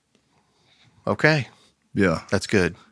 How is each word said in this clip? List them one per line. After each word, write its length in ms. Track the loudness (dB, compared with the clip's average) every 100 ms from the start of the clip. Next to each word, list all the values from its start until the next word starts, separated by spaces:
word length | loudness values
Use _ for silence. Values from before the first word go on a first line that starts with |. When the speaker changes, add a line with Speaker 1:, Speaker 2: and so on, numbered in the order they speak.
| _ _ _ _ _ _ _ _ _ _ -6
Speaker 1:
Okay. 420 | 0 2 0 -2 -14 _ _ _
Speaker 2:
Yeah. 280 | 0 0 0 -2
Speaker 1:
That's 160 | -4 0
good. 300 | 0 0 -4 _